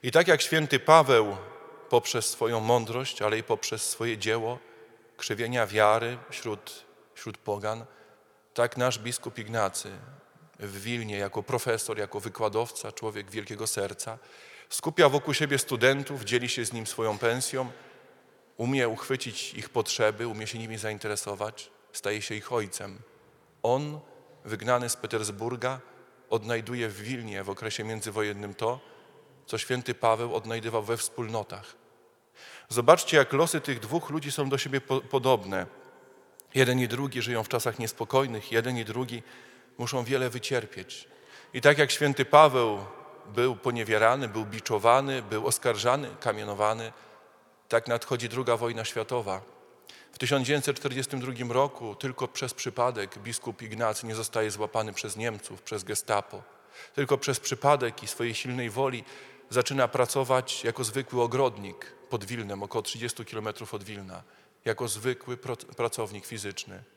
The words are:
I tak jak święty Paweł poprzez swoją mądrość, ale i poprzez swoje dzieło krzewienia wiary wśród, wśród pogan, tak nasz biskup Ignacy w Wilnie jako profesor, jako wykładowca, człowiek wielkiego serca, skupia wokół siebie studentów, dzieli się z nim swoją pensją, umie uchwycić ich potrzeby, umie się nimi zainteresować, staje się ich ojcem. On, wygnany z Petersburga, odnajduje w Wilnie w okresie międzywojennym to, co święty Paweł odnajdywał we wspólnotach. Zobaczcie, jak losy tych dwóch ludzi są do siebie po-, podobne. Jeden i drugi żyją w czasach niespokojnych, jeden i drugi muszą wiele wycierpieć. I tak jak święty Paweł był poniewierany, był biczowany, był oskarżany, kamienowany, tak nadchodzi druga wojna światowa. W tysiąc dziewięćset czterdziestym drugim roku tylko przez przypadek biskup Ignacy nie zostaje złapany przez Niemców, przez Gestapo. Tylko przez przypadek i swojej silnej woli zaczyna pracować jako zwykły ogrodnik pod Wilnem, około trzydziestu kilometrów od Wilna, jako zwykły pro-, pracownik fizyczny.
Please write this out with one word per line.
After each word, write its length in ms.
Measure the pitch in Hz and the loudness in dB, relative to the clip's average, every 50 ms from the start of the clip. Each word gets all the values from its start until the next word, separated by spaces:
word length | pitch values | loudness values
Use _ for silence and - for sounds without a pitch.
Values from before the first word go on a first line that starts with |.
| - | -4
I 80 | 127 | 6
tak 160 | - 160 175 | 6 6 8
jak 140 | 170 165 147 | 8 6 4
święty 380 | - - 160 160 156 139 143 127 | 4 2 2 2 2 4 2 2
Paweł 580 | - - 156 160 151 131 131 113 110 101 98 95 95 - - - - - - - - - | 8 10 10 10 10 10 8 8 8 4 -2 -6 -10 -14 -16 -18 -18 -20 -20 -20 -2 4
poprzez 400 | 120 120 - - - 120 110 - | 4 4 4 4 -2 0 -2 -2
swoją 300 | - - 120 113 117 113 | -2 -2 -2 0 0 0
mądrość, 640 | 110 113 120 120 113 110 117 123 135 131 - - | 4 4 4 4 4 0 -4 -4 -4 -6 -4 -2
ale 160 | 107 107 107 | 0 0 0
i 60 | 110 110 | 0 0
poprzez 460 | - 113 107 - - 113 107 - - | 0 -2 0 0 -6 -4 -4 -4 -4
swoje 280 | - - 113 120 117 | -4 -2 -2 -2 -2
dzieło 420 | 107 98 113 110 117 110 113 123 127 - - - - - - - - _ - _ | -2 0 0 0 0 0 -4 -6 -8 -12 -20 -20 -20 -20 -20 -20 -20 _ -20 _
krzewienia 500 | - - - 107 104 117 117 123 123 113 | -10 -6 -6 -4 -2 -2 0 2 0 0
wiary 500 | 95 101 107 107 107 107 113 117 117 123 120 - - | 2 4 6 8 8 6 4 2 -2 -6 -8 -12 -14
wśród, 560 | 117 - - 117 104 101 - - - - - - _ _ _ _ _ | -14 -8 -6 -6 -6 -6 -8 -16 -16 -16 -20 -20 _ _ _ _ _
wśród 240 | - - 113 107 | -12 -12 -12 -12
pogan, 480 | - _ 107 101 101 101 107 110 113 113 - - - - - - _ _ _ _ _ _ _ _ | -10 _ -4 -4 -2 -2 -4 -4 -6 -8 -16 -20 -20 -20 -20 -20 _ _ _ _ _ _ _ _
tak 240 | - 120 120 - | 0 2 2 2
nasz 220 | 127 123 127 123 110 | 2 0 0 0 -2
biskup 400 | 107 120 120 - - 104 - - | -6 -6 -6 -6 -6 -8 -10 -10
Ignacy 520 | 110 107 113 113 104 95 95 - - 101 98 95 110 123 139 - - _ _ - - _ _ - | -10 -4 0 0 0 0 0 -4 -8 -8 -12 -14 -16 -20 -20 -20 -20 _ _ -20 -20 _ _ -12
w 220 | 104 101 98 98 | -12 -10 -10 -8
Wilnie 360 | 98 117 120 120 113 107 104 | -6 -4 -4 -4 -4 -4 -4
jako 260 | 101 101 98 - 117 101 | -4 -4 -4 -4 -6 -4
profesor, 540 | - - 117 - 123 113 110 - - 107 | -2 -2 0 0 0 0 0 -2 -4 -4
jako 220 | 107 104 - - 107 | -4 -6 -6 -6 -8
wykładowca, 720 | 98 110 92 - 110 107 101 110 117 117 - - - 107 | -8 -8 -4 -2 -2 0 0 0 -2 -2 -6 -10 -10 -10
człowiek 400 | 101 - - 110 101 104 101 98 | -10 -8 -8 -8 -8 -8 -12 -8
wielkiego 360 | 101 110 104 101 113 104 110 | -10 -10 -8 -8 -8 -6 -4
serca, 500 | 110 - 110 98 98 104 - - 117 113 113 - - - - - - - - - _ | -4 -2 -2 -4 -4 -6 -8 -10 -10 -10 -14 -16 -20 -20 -20 -20 -20 -20 -20 -14 _
skupia 400 | - - - 165 151 - 165 143 | -10 -6 -6 -2 4 6 6 8
wokół 240 | 135 147 - 156 139 | 8 4 0 0 0
siebie 240 | - 156 139 143 | 0 2 2 2
studentów, 680 | 135 - - 135 117 123 131 139 139 139 - 143 131 113 | 0 0 -2 2 4 6 6 6 4 -2 -8 -10 -8 -4
dzieli 260 | 101 120 123 123 117 | 0 0 0 2 0
się 160 | - 131 117 | -2 -2 -4
z 80 | 107 - | -4 -4
nim 140 | 117 110 | -6 -6
swoją 300 | - - - 113 110 104 | -6 -4 -2 0 0 0
pensją, 540 | 101 - 113 117 127 127 - - 131 131 120 - - - - - - - - - _ _ _ _ _ _ _ _ | 2 2 2 2 2 -2 -2 -2 -4 -4 -4 -8 -16 -20 -20 -20 -20 -20 -20 -20 _ _ _ _ _ _ _ _
umie 320 | - 117 123 135 135 123 117 | -4 -2 0 2 2 2 2
uchwycić 640 | 110 - - - 135 131 - 120 104 - - - - | 0 -4 -4 -4 -4 -4 -4 -8 -8 -8 -10 -8 -10
ich 160 | 107 107 - | -12 -12 -2
potrzeby, 580 | - 117 - - - - 117 107 107 107 117 | -2 -2 0 0 0 2 2 2 2 0 -4
umie 200 | 120 107 107 107 | -6 -4 -6 -8
się 120 | 110 - 113 | -8 -8 -8
nimi 180 | 113 110 110 | -8 -8 -8
zainteresować, 960 | 107 110 110 107 101 - 107 104 101 - 101 101 98 104 107 113 - - - _ _ _ _ - | -6 -6 -6 -6 -6 -6 -4 -4 -4 -4 -6 -6 -6 -6 -8 -8 -12 -18 -18 _ _ _ _ -14
staje 280 | - - 101 104 107 | -6 -4 -2 -2 -2
się 140 | 104 - 110 | -4 -6 -8
ich 180 | 107 - - 123 | -8 -6 -2 -2
ojcem. 460 | 117 107 95 - - 101 98 95 104 - _ - _ _ - _ _ _ _ _ _ - | -2 -2 -2 -8 -10 -10 -12 -14 -18 -20 _ -20 _ _ -20 _ _ _ _ _ _ 0
On, 360 | 113 123 135 147 147 151 151 - - - - - - - - - | 2 2 2 0 -4 -8 -10 -14 -18 -20 -20 -20 -20 -20 -18 -8
wygnany 440 | 104 110 101 104 117 123 120 123 117 | -8 -8 -4 2 2 2 2 2 0
z 60 | - | -2
Petersburga, 840 | - - 107 - 110 107 101 104 98 113 120 127 117 117 127 131 131 - - - - - _ _ _ _ - | -4 -4 -4 -2 -2 -2 -2 -6 -6 -6 -6 -4 -2 -4 -4 -4 -6 -12 -20 -20 -20 -20 _ _ _ _ -2
odnajduje 600 | 107 113 104 113 120 117 110 110 123 120 117 110 | -2 -2 0 -2 -2 -2 -2 -4 -4 -4 -4 -4
w 120 | 98 101 | -4 -8
Wilnie 420 | 104 117 131 123 113 110 101 98 98 | -8 -6 -6 -6 -6 -6 -6 -6 -6
w 60 | 98 | -6
okresie 340 | 98 - 113 110 - - 110 | -6 -6 -6 -8 -6 -6 -6
międzywojennym 680 | 110 113 110 104 110 101 107 107 104 104 101 104 104 101 | -6 -6 -6 -6 -6 -2 -2 -2 -2 -4 -6 -8 -10 -6
to, 260 | - 110 113 123 131 - - - - - - - - - _ - - _ | -2 -2 -2 -2 -2 -8 -20 -20 -20 -20 -20 -20 -20 -20 _ -20 -20 _
co 120 | - - | -6 -6
święty 360 | 110 - - 127 123 123 - 113 | -6 -2 -2 -2 -2 -2 -6 -4
Paweł 420 | - - 113 113 110 120 120 - | 2 4 4 4 4 0 -2 -4
odnajdywał 480 | 107 101 110 113 113 107 113 110 113 107 | -4 -4 -4 -6 -4 -4 -2 -2 -2 -2
we 140 | 104 117 | -2 -4
wspólnotach. 760 | 113 - - - - 120 110 113 110 101 - - 101 95 - - _ _ _ _ _ _ _ _ _ _ _ _ - - - - - - _ | -2 -2 -6 -6 -6 -6 -4 -4 -6 -6 -6 -12 -14 -14 -18 -20 _ _ _ _ _ _ _ _ _ _ _ _ -20 -20 -20 -20 -20 -14 _
Zobaczcie, 480 | 113 123 117 131 165 165 - - 165 | -2 4 8 8 8 8 8 4 6
jak 160 | 151 135 - 139 | 6 6 6 4
losy 280 | 139 165 160 - 156 | 2 2 2 2 -2
tych 180 | - - 135 113 | -2 -2 -4 -4
dwóch 300 | 113 110 139 170 - - | -4 -2 -2 -2 -2 -2
ludzi 220 | 143 160 139 143 | -6 -4 -4 -4
są 180 | 135 - 143 139 | -4 -2 0 0
do 80 | 139 | 0
siebie 240 | 135 - 139 135 135 | -2 -2 -2 -2 -4
po-, 200 | - - 131 135 | -2 0 -2 -2
podobne. 640 | - - - 131 117 131 127 107 95 95 98 95 90 - - - - - - - - - - - - _ _ _ - _ - | -2 0 -2 2 4 4 4 4 2 -2 -4 -4 -4 -6 -12 -20 -20 -20 -20 -20 -20 -20 -20 -20 -20 _ _ _ -20 _ 4
Jeden 240 | 131 131 120 123 127 | 4 6 6 6 2
i 80 | 123 | 0
drugi 340 | 113 120 120 143 135 123 123 | 0 -2 -4 -4 -4 -4 -4
żyją 220 | 107 117 123 113 107 | -4 -2 -2 -2 -2
w 60 | - | 0
czasach 300 | - 117 - 123 107 - | -2 0 0 -2 -4 -2
niespokojnych, 720 | 117 110 - - 117 - - 131 139 127 117 107 - - | -6 -6 -6 -8 -6 2 2 2 2 2 -4 -8 -6 0
jeden 260 | 117 113 117 127 127 | 0 0 2 2 -4
i 80 | 117 113 | -4 -4
drugi 380 | 104 107 123 131 117 120 113 110 - - - - - - - - _ _ | -4 -4 -4 -4 -4 -6 -12 -12 -16 -20 -20 -20 -20 -20 -20 -20 _ _
muszą 260 | - 120 120 - 127 120 | -8 -6 -4 -2 -4 -2
wiele 260 | 117 135 139 131 123 | 0 0 0 0 0
wycierpieć. 800 | 110 123 - - 135 123 110 - - 95 90 - - - - - - - - - - - - - - | -4 -6 -4 -2 -2 -2 -2 -4 -12 -14 -14 -12 -14 -16 -16 -20 -20 -20 -20 -20 -20 -20 -20 -10 -10
I 80 | 127 | 6
tak 160 | 120 143 151 | 8 8 8
jak 140 | 139 147 135 | 8 4 4
święty 340 | - - 151 143 139 - 131 | 4 2 2 2 2 2 2
Paweł 600 | - - 147 156 147 131 127 120 110 104 98 101 104 - - - - - - - | 10 10 12 12 12 8 4 4 4 2 -2 -6 -10 -14 -16 -18 -20 -20 -20 -18
był 300 | - 101 117 120 131 120 | -6 0 2 2 2 2
poniewierany, 720 | 95 - 127 120 120 110 104 110 107 110 113 123 139 131 | 0 -2 -2 -2 -2 0 2 4 6 6 6 6 4 0
był 180 | 110 101 110 107 | -4 -4 -4 -4
biczowany, 760 | 104 107 110 - - 120 104 101 117 123 135 139 139 135 127 | -4 -8 -10 -2 0 0 4 6 8 8 8 6 2 -4 -4
był 260 | 107 98 107 107 - | -4 -4 -4 -2 0
oskarżany, 600 | 127 117 - - 127 110 101 107 123 127 151 143 113 95 - | 0 0 2 2 0 0 2 2 2 2 2 0 -8 -12 -4
kamienowany, 760 | - 120 104 107 104 104 101 98 107 104 113 113 113 110 - - - - - - - - _ _ _ _ _ _ _ _ | -2 -2 -2 -2 -4 -6 -2 0 2 2 2 0 -6 -10 -12 -16 -20 -20 -20 -20 -20 -20 _ _ _ _ _ _ _ _
tak 180 | - 120 - | 2 2 2
nadchodzi 420 | 123 120 117 - - 131 117 120 117 | 2 -2 -2 0 -2 -2 -2 -2 -4
druga 280 | 107 123 131 120 117 | -4 -2 2 2 2
wojna 280 | 110 117 117 117 113 110 | 2 2 -4 -4 -4 -8
światowa. 560 | - - 117 110 - 127 123 107 101 95 95 107 - - - - - - _ _ - - - - _ | -6 -4 -6 -4 -2 -2 -2 -2 -2 -6 -6 -8 -14 -20 -20 -20 -20 -20 _ _ -20 -20 -20 -20 _
W 60 | - | -8
tysiąc 300 | - 135 117 143 139 127 | -4 0 2 2 2 2
dziewięćset 320 | 120 147 147 135 - 135 - | 2 0 2 2 -2 -4 -2
czterdziestym 400 | - 143 120 135 131 - 139 131 | -4 -6 -4 -4 -6 -6 -6 -6
drugim 320 | 123 135 127 117 123 120 | -6 -6 -6 -6 -6 0
roku 440 | 117 127 139 139 - - 117 110 101 | 2 2 2 2 0 -8 -10 -10 -10
tylko 320 | - - 135 123 - 127 | -6 -8 -8 -6 -6 -8
przez 260 | 120 - - 135 117 - | -6 -6 -8 -8 -8 -8
przypadek 640 | - - 135 - 131 120 127 120 110 101 98 - | -8 -8 -6 -2 0 0 0 0 -4 -8 -8 -10
biskup 440 | 101 101 113 117 - - 120 104 - | -14 -10 -8 -8 -8 -8 -8 -10 -10
Ignacy 460 | 117 110 110 110 117 110 107 - - | -12 -12 -4 -2 -2 -2 -2 -2 -6
nie 80 | 113 110 | -6 -6
zostaje 360 | 110 110 - - 117 110 107 | -6 -6 -4 -2 0 0 0
złapany 420 | 98 101 107 104 - 113 107 107 95 | -2 -4 -6 -2 -2 -2 -4 -2 -6
przez 240 | - - 110 95 | -8 -8 -8 -6
Niemców, 440 | 107 113 120 107 101 - - 95 90 | -4 -4 -4 -6 -6 -12 -14 -16 -14
przez 220 | _ - 110 104 90 | _ -8 -8 -8 -6
Gestapo. 600 | 101 107 - - - 110 101 - - - 95 - - - - _ - - - - - _ | -4 -6 -6 -2 0 0 0 -2 -4 -14 -16 -16 -18 -20 -20 _ -20 -20 -20 -20 -8 _
Tylko 240 | - 143 127 143 | -4 2 2 2
przez 220 | 131 - - 131 - | 2 2 -2 -2 -2
przypadek 640 | - - 135 - - 139 147 135 127 117 - - - | -2 -4 -4 2 4 4 4 4 2 -2 -4 -6 -10
i 40 | |
swojej 280 | 107 - - 117 120 113 | -10 -6 -4 -4 -4 -4
silnej 340 | - - 127 123 127 123 113 | -4 -6 -4 -4 -4 -4 -4
woli 340 | 104 123 135 135 127 117 107 - - - - - - - - - | -2 0 0 0 -2 -4 -10 -14 -18 -20 -20 -20 -20 -20 -14 0
zaczyna 380 | 110 123 120 - 139 135 127 | 0 2 2 2 4 2 2
pracować 760 | 117 - 127 123 117 - 139 135 120 131 127 123 - - - - | 4 4 2 2 4 2 0 2 4 2 2 2 0 -6 -2 -2
jako 200 | 117 113 - 123 | -2 -2 -2 -4
zwykły 380 | 107 107 135 131 - 123 123 | -4 -4 -4 -6 -2 0 0
ogrodnik 680 | 120 117 120 131 139 123 107 101 101 101 - - - - - - - - | 0 2 2 2 2 2 0 -4 -12 -12 -12 -14 -16 -18 -18 -20 -10 -6
pod 160 | - 110 101 | -6 -6 -4
Wilnem, 380 | 95 123 117 110 101 101 98 101 | -6 -8 -8 -6 -6 -6 -8 -8
około 180 | 104 - 117 | -4 -4 -4
trzydziestu 440 | 104 - - 117 117 117 - - 113 | -4 -4 -8 -6 -6 -6 -6 -8 -10
kilometrów 480 | - - 110 107 110 104 - 113 - - | -10 -8 -6 -6 -6 -8 -8 -12 -10 -10
od 100 | 104 101 | -10 -10
Wilna, 400 | 104 107 101 98 95 92 92 - _ _ _ _ _ _ _ _ | -10 -12 -12 -12 -14 -14 -16 -18 _ _ _ _ _ _ _ _
jako 220 | 113 110 - 98 | -4 -2 -2 -2
zwykły 500 | 95 - 107 110 127 123 - - 127 123 | -4 -4 -2 -2 -4 -4 -4 -8 -12 -12
pro-, 200 | 123 - 123 120 | -10 -8 -8 -8
pracownik 680 | - - - - - 117 117 - - 113 98 104 101 - | -8 -10 -18 -4 -2 -2 -2 -2 -4 -6 -6 -8 -12 -12
fizyczny. 580 | - 120 107 98 101 95 - - - 95 95 120 _ _ | -12 -10 -8 -8 -8 -8 -8 -12 -12 -14 -18 -20 _ _